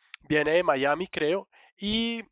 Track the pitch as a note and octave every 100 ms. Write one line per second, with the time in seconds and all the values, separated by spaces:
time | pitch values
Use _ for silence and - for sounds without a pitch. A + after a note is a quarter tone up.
0 | _ - _ D3+ D3+ E3 F3 C#3 C#3 D3+
1 | F#3+ - D3+ F#3+ - _ _ _ G3+ A3
2 | A#3 A#3 -